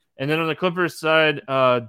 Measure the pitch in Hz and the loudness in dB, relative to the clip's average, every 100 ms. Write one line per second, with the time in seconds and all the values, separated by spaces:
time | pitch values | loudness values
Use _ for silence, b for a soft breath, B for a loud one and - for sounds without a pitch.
0 | _ - 139 156 160 151 180 175 170 - | _ -8 -4 -2 -2 -2 -2 -2 -4 -2
1 | 160 160 156 147 - 135 131 123 | 0 2 2 0 -2 2 2 2